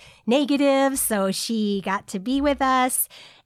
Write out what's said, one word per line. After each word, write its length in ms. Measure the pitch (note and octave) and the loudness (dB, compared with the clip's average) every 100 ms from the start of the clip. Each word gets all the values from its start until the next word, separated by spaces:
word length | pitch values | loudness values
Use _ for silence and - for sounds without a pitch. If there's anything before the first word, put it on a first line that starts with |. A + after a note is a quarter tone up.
| - - | -14 -10
negative, 760 | - C4 C#4 C#4+ C#4+ C4+ C4+ C4+ | 0 0 2 2 4 4 2 0
so 320 | - G#3 G3 | -2 0 -2
she 500 | F#3+ - A3+ G#3 G3+ | -2 -4 -2 -2 -2
got 220 | G3 G3 - | -4 -6 -6
to 120 | G3+ | -8
be 200 | G3 C4+ | -4 0
with 220 | C#4+ C#4 | 0 0
us. 460 | C4 C4 B3+ - - - - - | 2 2 2 -2 -6 -10 -20 -20